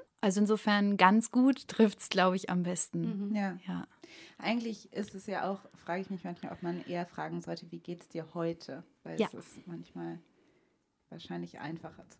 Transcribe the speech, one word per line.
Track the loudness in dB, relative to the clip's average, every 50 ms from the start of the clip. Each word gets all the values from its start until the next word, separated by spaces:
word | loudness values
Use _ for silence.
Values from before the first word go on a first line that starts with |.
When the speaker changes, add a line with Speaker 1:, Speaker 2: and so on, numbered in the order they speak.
| -6 _ _ _
Speaker 1:
Also | 0 2 4 4
insofern | 4 4 4 2 2 4 4 4 4 4 6
ganz | 8 8 10 10 8 4 4
gut | 4 4 6 6 4 2 -2 -2
trifft's, | 4 6 6 6 6 2 -4 0
glaub | 4 4 4 4 4
ich, | 2 0 -2
am | 0 0 0
besten. | 0 0 0 0 0 0 -2 -2 -2 -2 -2 -4 -2
Speaker 2:
Mhm. | -2
Speaker 3:
Ja. | -2 -2 -2 -4 -6 -8 -6
Speaker 1:
Ja. | -6 -6 -6 -10 _ _ -20 -20 -20 -20 -20 -20 -14 -8
Speaker 3:
Eigentlich | -4 -2 -2 -2 -2 -4 -8 -10 -12 -10 -8
ist | -8 -6 -6 -8
es | -12 -8
ja | -6 -4 -2 -2 -2
auch, | -4 -6 -8 -16 -20
frage | -14 -8 -6 -4 -4 -4
ich | -6
mich | -8 -8 -8
manchmal, | -10 -10 -10 -10 -12 -10
ob | -8 -6
man | -6 -6 -6 -6
eher | -6 -4 -4 -4
fragen | -6 -6 -8 -8 -6 -6 -6
sollte, | -6 -6 -8 -10 -10 -12
wie | -14 -14
geht's | -12 -12 -12 -12 -12 -12
dir | -10 -10 -10 -8 -6
heute? | -4 -2 -2 -2 -4 -8 -14 -14 -14 -14 _ _ _ -14
Weil | -6 -2 -2
Speaker 1:
Ja. | -2 -2
Speaker 3:
es | -2
ist | -8 -16 -16 -18 -18 -14
manchmal | -12 -12 -12 -12 -12 -12 -10 -10 -10 -10 -12 -14 _ _ _ _ _ _ _ _ _ _ _ _ _ _ _ _ -18
wahrscheinlich | -18 -16 -12 -10 -8 -8 -8 -8 -10 -12
einfacher | -10 -10 -10 -10 -12 -14 -16 -18 -20 -20
zu | -20